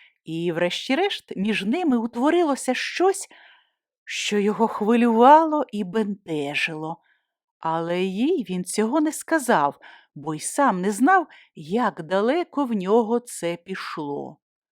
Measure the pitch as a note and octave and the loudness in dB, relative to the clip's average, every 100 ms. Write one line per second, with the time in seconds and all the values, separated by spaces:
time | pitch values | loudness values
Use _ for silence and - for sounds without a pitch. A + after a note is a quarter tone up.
0 | - _ - D#3+ F3 E3 F3 - - C#4 | -20 _ -10 -4 -2 0 -2 -2 -2 0
1 | G4 G4 - - G3+ G3+ G3 D#4 F4 B3 | -2 -4 -10 -4 -2 -2 -2 0 2 0
2 | A#3 A#3+ C4+ E4+ E4 C4 - B3+ - - | -2 -2 2 2 2 0 -2 -4 -4 0
3 | F4+ F#4+ - - - _ _ _ _ _ | 0 0 -6 -20 -20 _ _ _ _ _
4 | - - - G#3 G3+ F#3 A3 - G#3 A#3 | -12 -8 -4 0 0 2 0 0 2 4
5 | A#3+ A3+ B3 D4+ D#4+ D4+ - G#3 G3 A3 | 4 6 8 8 6 0 -4 -6 -4 -2
6 | G#3 F#3 - D#3 C#3+ D3 - D#3 D#3 E3 | -4 -6 -6 -4 -4 -4 -4 -6 -8 -10
7 | _ _ _ _ _ _ E3 E3 E3+ F3 | _ _ _ _ _ _ -4 -2 -2 -2
8 | F#3+ F#3+ C4 F#4 A3 F#3 F3+ - A3 D4 | -2 0 0 0 -2 -4 -2 0 0 2
9 | D#4 - - D#4+ B3 G3 C#3+ - - - | 0 -2 -2 -2 2 2 2 -2 -14 -20
10 | _ - C#3+ D3+ - - C#4 F#3+ F#3 G3+ | _ -12 -8 -8 -6 0 2 2 -2 2
11 | C4+ F#4+ D#4 - _ - D3+ G#3+ A3+ - | 4 4 2 -8 _ -18 -6 -2 -2 -4
12 | D#3 F#3+ A3 D#4 E4+ - C4+ A3 F#3 A3+ | -2 0 2 0 -2 -4 -4 -2 2 2
13 | G#3+ A#3+ A#3+ - E3+ E3+ F3+ F#3 - - | 2 -2 -4 -6 -6 -6 -8 -12 -10 -10
14 | D3 C#3+ C3+ C#3+ _ _ _ | -8 -8 -10 -16 _ _ _